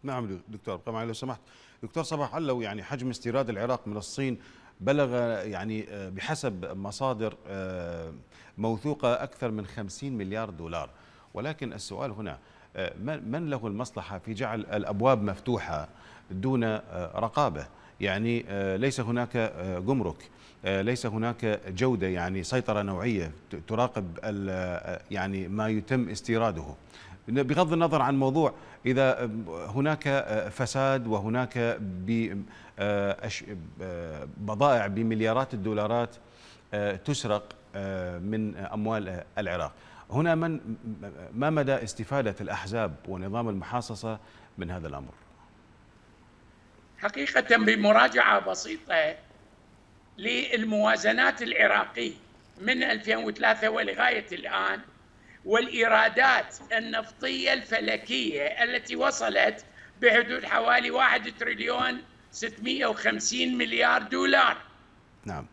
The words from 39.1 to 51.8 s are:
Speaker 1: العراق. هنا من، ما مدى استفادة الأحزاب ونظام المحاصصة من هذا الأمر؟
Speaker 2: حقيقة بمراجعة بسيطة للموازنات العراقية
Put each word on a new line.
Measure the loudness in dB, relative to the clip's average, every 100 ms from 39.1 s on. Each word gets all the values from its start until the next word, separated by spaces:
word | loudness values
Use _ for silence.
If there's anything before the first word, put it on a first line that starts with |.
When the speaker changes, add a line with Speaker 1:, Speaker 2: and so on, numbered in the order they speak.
| -8 -8 -6
Speaker 1:
العراق. | -2 -2 -4 -6 -20 -20 -4
هنا | 0 2
من، | 2 0 -2 -6 -10 -8 -10 -12 -14 -10
ما | -2 2
مدى | 2 2
استفادة | 0 -2 -8 -2 0 0 -2
الأحزاب | -6 -6 -4 -2 -2 -4 -8
ونظام | -8 -4 -2 -2
المحاصصة | -4 -4 -6 -6 -8 -8 -8 -12 -20 -20 -10
من | -8
هذا | -6 -8
الأمر؟ | -10 -12 -18 -20 -20 -20 -20 -20 -20 -20 -20 -20 -20 -20 -20 -20 -20 -20 -20 -20 -4
Speaker 2:
حقيقة | -4 -2 2 2 6 6
بمراجعة | 8 6 8 8 8 6 6 6
بسيطة | 4 -4 -4 -8 0 2 2 -2 -14 -20 -20 -20 -20 -20 -20 -20 -20 -6
للموازنات | -2 0 0 0 2 4 4 4 4 4 2 2
العراقية | -2 4 6 6